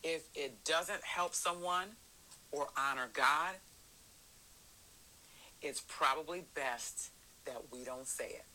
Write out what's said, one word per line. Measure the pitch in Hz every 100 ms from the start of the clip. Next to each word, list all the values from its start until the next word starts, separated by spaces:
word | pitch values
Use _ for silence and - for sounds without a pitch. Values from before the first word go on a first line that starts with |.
If | 165 165 -
it | 147 139 117
doesn't | - 160 180 196
help | - 185 175
someone | - 180 175 175 180 190 220 - - - - -
or | 143 139 -
honor | 135 131 127
God, | - 131 151 175 190 - - - - - - - - - - - - - - - - - - - -
it's | 147 131
probably | - - 147 139 151 175 175
best | - 135 117 - - - - - - -
that | 120 -
we | 123
don't | 127 127 131
say | - 117
it. | - -